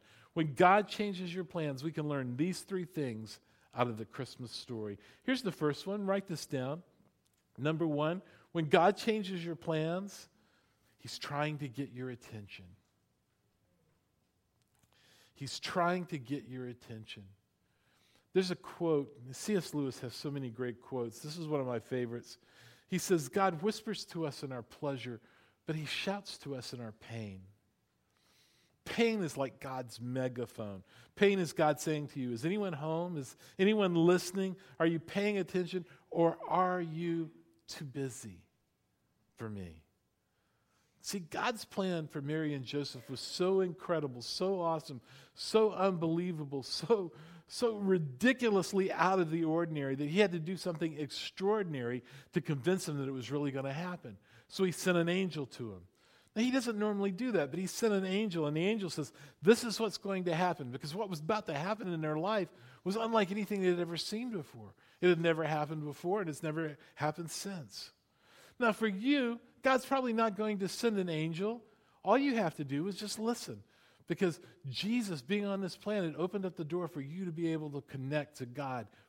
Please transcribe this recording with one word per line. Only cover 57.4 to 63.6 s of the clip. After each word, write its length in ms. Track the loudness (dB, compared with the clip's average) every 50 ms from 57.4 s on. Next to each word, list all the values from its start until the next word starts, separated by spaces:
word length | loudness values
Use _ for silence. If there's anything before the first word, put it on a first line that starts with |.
| 2 2
but 100 | -2 -4
he 80 | -4
sent 260 | -4 -2 0 2 2 4
an 120 | 2 2
angel, 400 | 2 0 0 0 0 0 0 0
and 100 | 2 2
the 100 | 2 2
angel 240 | 2 2 0 -2 -4
says, 220 | -4 -4 -6 -6 -8 -18 -20 -20 -16 _
"This 240 | 6 6 6 6 6
is 160 | -2 0 0
what's 160 | -2 -2 -2
going 280 | -4 -4 -2 -2 0 2
to 100 | 2 2
happen," 360 | 4 4 2 2 0 -4 -8
because 240 | -8 -8 -8 -8 -6
what 140 | -6 -4 -4
was 100 | -4 -6
about 260 | 0 0 0 0 0
to 60 | -4 -4
happen 360 | -2 -2 -2 -4 -4 -4 -4
in 100 | -2 -2
their 180 | 0 0 0
life 300 | 0 0 2 2 0 0 -2 -6 -20 -20 -20 -20 -6 _
was 100 | -2 -2
unlike 360 | 0 0 4 4 4 4 4
anything 300 | 0 -2 -2 -2 0 2